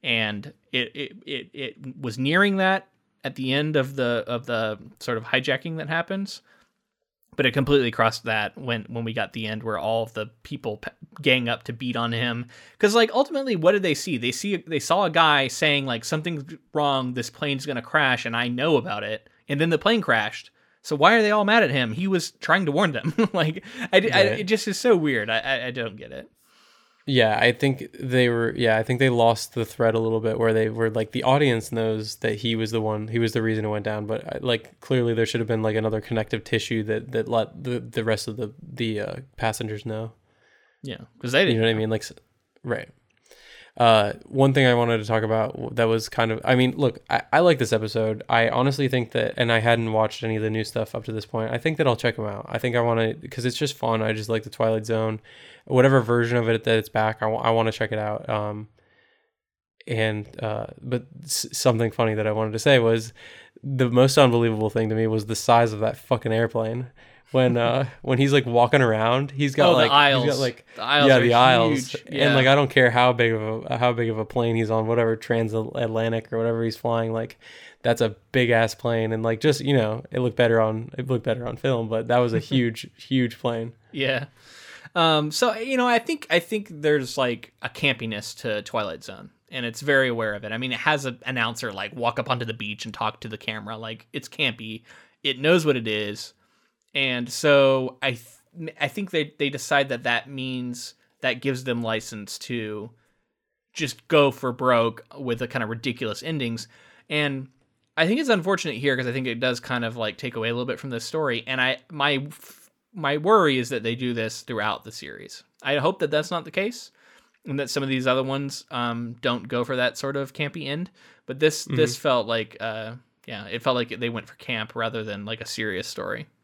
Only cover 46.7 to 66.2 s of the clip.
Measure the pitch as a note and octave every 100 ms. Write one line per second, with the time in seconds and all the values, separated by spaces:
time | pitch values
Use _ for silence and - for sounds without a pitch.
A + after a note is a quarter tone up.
46.7 | - C#3 - _ - - C#3+ F3 C#3+ A#2+
47.7 | A2+ A2 A2+ A2 G#2+ - A#2 A2+ A#2+ C3
48.7 | C#3 C3+ B2+ A#2 A#2+ A#2 - A#2 A2+ A2+
49.7 | A#2 A2+ A2 A2 - A2+ A2 A2 A2 G#2+
50.7 | - A2 A#2 A2 A2 - A#2 A2 A#2+ E3
51.7 | D#3 D3+ A#2 A#2+ A2+ G#2+ G2+ - B2 B2+
52.7 | A#2+ A#2 A2+ A2+ A2 - - A#2+ B2 C#3+
53.7 | - A#2 A2+ A2 A2 G#2+ A2+ G#2+ - A2+
54.7 | A2 G#2+ A2+ A2 A2 - - - - -
55.7 | B2+ C3 C3+ A2+ A#2+ A#2 B2 A#2 A2+ A2
56.7 | A2+ A2 A2+ A2 A2 A2 A2+ A#2 A2+ A2+
57.7 | A2 A2 G#2+ G#2+ G#2+ - A2 G#2 G#2+ G#2+
58.7 | _ _ _ _ _ _ _ _ _ _
59.7 | _ - A2 A2 G#2+ G#2 - A2+ G#2+ A2
60.7 | - B2+ B2 - - - - - - C#3
61.7 | A2+ A#2 - A2+ G#2+ G#2+ G#2+ A2 A2 D3
62.7 | C3+ A2+ A2+ A2+ - - - - - C#3
63.7 | C3 B2+ A#2+ C3 C3+ C3+ A#2 A#2 A2 G#2+
64.7 | A2+ A2 A2 A2+ A2 G#2 A2 - A#2 A#2
65.7 | G#2+ A2 - - A#2+